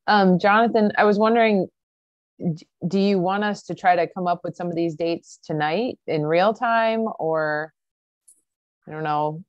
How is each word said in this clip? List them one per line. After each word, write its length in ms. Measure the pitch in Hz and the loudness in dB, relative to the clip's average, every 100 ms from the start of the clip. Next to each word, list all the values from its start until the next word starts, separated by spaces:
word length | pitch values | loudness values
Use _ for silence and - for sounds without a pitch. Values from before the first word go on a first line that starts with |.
| - | 0
um, 320 | 208 190 180 | 4 4 4
Jonathan, 540 | 202 214 233 226 208 - | 4 4 4 2 2 2
I 80 | |
was 140 | 208 208 | 2 2
wondering, 480 | 220 233 220 202 - _ _ _ _ _ _ - | 2 2 2 2 -2 _ _ _ _ _ _ -8
d-, 280 | 175 160 - _ 175 | -6 -6 -10 _ -4
do 140 | 196 | 0
you 180 | 202 196 | 2 2
want 260 | 175 196 | 0 -2
us 200 | 208 196 | -2 -4
to 100 | - | -10
try 220 | 170 190 175 | -2 2 2
to 100 | 165 | 0
come 200 | 190 180 | -2 -4
up 140 | 175 | -4
with 120 | 175 - | -6 -8
some 120 | 175 | -6
of 60 | 165 | -2
these 180 | 170 | -2
dates 440 | 156 170 170 - - | -2 -4 -4 -8 -16
tonight 540 | - 156 151 175 247 - - | -8 -4 -2 -2 -4 -6 -6
in 180 | 156 | -4
real 300 | 151 165 202 | 0 2 2
time? 520 | 220 247 226 226 226 220 - | 0 -2 0 0 -2 -4 -4
Or 540 | 160 160 156 151 156 _ _ _ _ _ _ _ _ _ _ _ - | -4 -2 -2 -4 -8 _ _ _ _ _ _ _ _ _ _ _ -14
I 60 | |
don't 100 | 156 | -8
know 380 | 151 147 151 156 | -4 -2 -2 -6